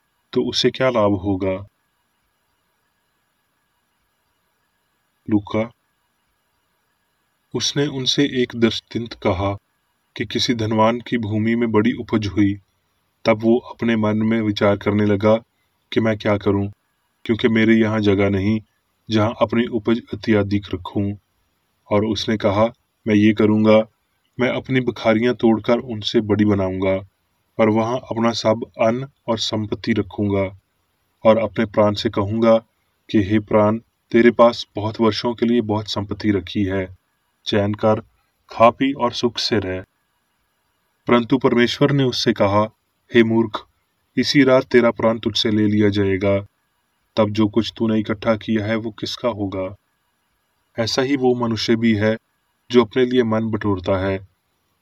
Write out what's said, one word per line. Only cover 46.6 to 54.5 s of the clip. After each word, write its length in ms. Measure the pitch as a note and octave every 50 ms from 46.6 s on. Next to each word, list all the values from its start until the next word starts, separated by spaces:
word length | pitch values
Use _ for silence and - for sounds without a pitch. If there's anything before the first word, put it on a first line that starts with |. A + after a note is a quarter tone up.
| _ _ _ _ _ _ _ _ _ _ -
तब 140 | - G#2+ G#2
जो 180 | G#2 G#2+ G#2+ G#2
कुछ 240 | - A#2 G#2 - -
तूने 240 | - A#2 A2 A2 A2
इकट्ठा 360 | G#2+ - A2 G#2 - - A2
किया 280 | G2+ - - A2+ A2 G2+
है, 120 | G#2+ A2+
वो 140 | A2 A2+ A2+
किसका 380 | G#2 - - - - - - A#2+
होगा?" 480 | A2 G2 G#2 F#2+ G2 F#2+ F#2 F#2 G2 - _ _ _ _ _ _ _ _ _ _ _ _ _ _ _ _ _ _ _ -
ऐसा 240 | A#2 G#2+ - C#3 C3
ही 140 | C3 C#3+
वो 180 | C3+ B2+ B2+ B2
मनुष्य 420 | B2 A#2+ A2+ A2+ G#2+ - - A#2
भी 180 | A2 A#2 A#2 G#2+
है 220 | G2+ G#2+ A2 A2 A2+ _ _ _ _ _ _ _ _ _ -
जो 140 | A#2+ B2 A#2+
अपने 200 | A2 - C3 B2+
लिए 180 | B2 B2+ B2+ A#2
मन 220 | A2+ A2 A2 A2+
बटोरता 640 | A2 A2 G#2 - G#2 G2+ F#2 F2+ G2+ G2 F#2 F#2+
है, 120 | G2 F#2+ F#2+ G2 - _ _ _ _